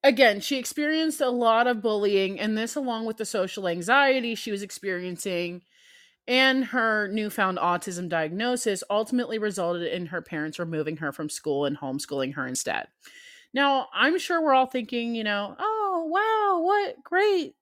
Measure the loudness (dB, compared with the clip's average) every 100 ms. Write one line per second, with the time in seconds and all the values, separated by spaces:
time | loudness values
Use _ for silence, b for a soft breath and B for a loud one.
0 | 6 8 6 6 -2 -4 -4 -2 0 2
1 | 0 0 0 2 4 4 4 2 0 2
2 | 2 2 2 -2 -2 -2 -2 -4 -4 -4
3 | -6 -6 -4 -2 -4 -2 -4 -2 2 4
4 | 6 4 0 -6 -6 -6 -6 -10 -6 -4
5 | -6 -6 -4 -4 -4 -8 _ b b b
6 | b b -2 2 4 2 0 0 0 0
7 | -2 -2 -4 0 0 0 0 0 -2 -8
8 | -4 -2 -2 -2 -2 0 0 -2 0 -2
9 | 0 -2 -2 -2 -4 -2 -2 -2 -2 -4
10 | -4 -8 -6 -6 -6 -6 -6 -4 -4 -4
11 | -6 -6 -8 -6 -2 0 0 -2 -6 -6
12 | -4 -4 -4 -4 -6 -4 -4 -4 -6 _
13 | B B B B B 0 2 2 -2 0
14 | 2 2 0 0 4 4 4 -2 -4 -4
15 | -4 -4 -2 -2 -4 -4 -2 -2 0 -2
16 | 0 0 2 2 2 2 4 2 2 -6
17 | -2 2 4 2 0 -10